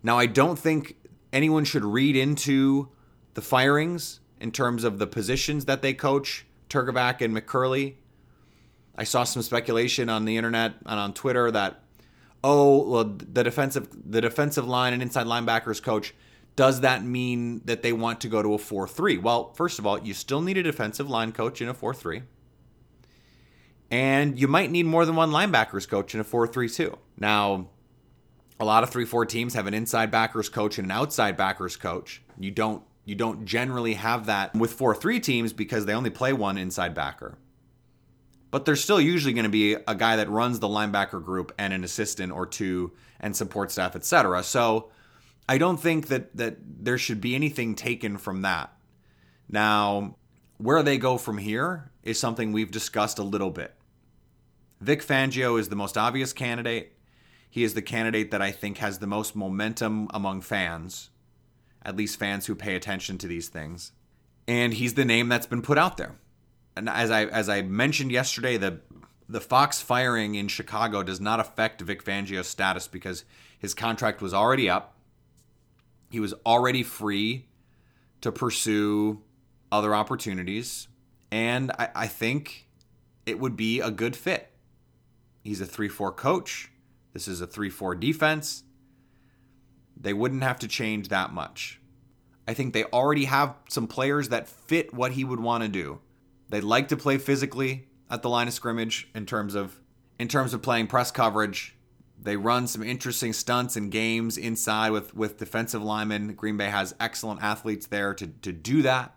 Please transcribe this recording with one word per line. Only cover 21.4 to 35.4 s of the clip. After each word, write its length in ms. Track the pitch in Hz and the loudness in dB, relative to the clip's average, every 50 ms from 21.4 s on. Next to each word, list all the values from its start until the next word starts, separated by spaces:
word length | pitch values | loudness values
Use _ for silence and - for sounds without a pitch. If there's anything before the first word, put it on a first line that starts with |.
| 113 120 - - | -4 -4 -2 -4
in 80 | 120 120 | -8 -8
a 40 | 123 | -6
four 200 | - - 110 131 | -6 -6 -6 -6
three. 300 | 127 - 85 80 110 127 - _ _ _ _ _ _ _ - _ _ - _ _ _ - _ _ _ _ _ _ _ _ _ _ _ _ _ _ _ _ _ | -4 -6 -8 -8 -8 -10 -14 _ _ _ _ _ _ _ -20 _ _ -20 _ _ _ -20 _ _ _ _ _ _ _ _ _ _ _ _ _ _ _ _ _
And 480 | 120 123 135 135 135 139 147 147 131 | 0 2 4 4 4 4 4 2 2
you 120 | 127 139 135 | 2 2 4
might 200 | 147 175 196 131 | 4 4 4 4
need 160 | 165 175 170 | 2 2 2
more 200 | 160 160 165 170 | 4 6 6 6
than 100 | 160 165 | 6 4
one 160 | 160 165 160 | 4 4 4
linebackers 560 | 151 156 196 208 160 117 110 - - 98 - | 4 2 4 4 4 4 4 2 -2 -6 -4
coach 260 | - - 98 98 - - | 0 -2 -2 -2 -2 -4
in 60 | 110 | -6
a 40 | 107 | -4
four 200 | - - 120 117 | 0 2 2 2
three 220 | 113 - 127 120 | 2 2 -2 -2
too. 300 | 113 - - 165 - - - _ _ _ | -2 0 -2 -2 -2 -4 -8 _ _ _
Now, 520 | - 104 104 107 104 104 101 98 95 90 90 _ _ _ _ _ _ _ _ - _ _ _ _ _ _ _ - - | -2 0 2 2 4 2 2 0 -2 -4 -10 _ _ _ _ _ _ _ _ -20 _ _ _ _ _ _ _ -6 -2
a 60 | 110 | 2
lot 180 | 107 107 113 110 | 6 6 6 6
of 60 | 107 | 4
three 160 | - 123 117 | 0 -4 -4
four 200 | 113 - 117 117 | 0 2 0 2
teams 280 | 113 117 117 120 120 120 | 2 0 -4 -2 -2 -2
have 140 | 113 95 | -2 -2
an 60 | 101 104 | -2 -2
inside 380 | 107 113 - - 117 113 107 | -2 -2 0 2 2 2 4
backers 380 | 104 113 113 113 - 117 107 - | 4 2 2 2 0 -4 -4 -2
coach 280 | - 113 107 107 - | -2 0 0 0 0
and 80 | - 98 | -2 -4
an 60 | 92 | -2
outside 460 | 92 113 143 143 - - 110 101 92 | 0 -2 -2 0 2 2 2 2 2
backers 400 | - 98 95 95 - 92 87 - | 2 0 0 0 -2 -6 -8 -8
coach. 440 | - - 92 85 90 - - - - _ _ - | -6 -6 -4 -4 -4 -8 -12 -18 -18 _ _ -14
You 140 | - 95 98 | -8 -8 -4
don't, 320 | 95 113 110 110 107 - - _ _ _ _ | -2 0 -2 -2 -2 -6 -12 _ _ _ _
you 100 | 104 101 | -10 -4
don't 300 | 98 117 113 98 - 110 | -2 -2 -2 -2 -6 -6
generally 480 | 92 104 117 123 131 127 123 117 113 107 | -2 -2 -2 0 0 -2 -2 -2 -2 -2
have 320 | 95 104 113 120 120 107 | -2 0 0 0 0 0
that 280 | 107 104 98 98 - - | 0 0 0 0 0 2
with 200 | 110 113 113 - | 0 0 0 0
four 200 | - 131 120 107 | 2 2 2 2
three 260 | - - 190 240 240 | 2 0 0 0 0
teams 340 | - - 131 120 | 0 0 0 0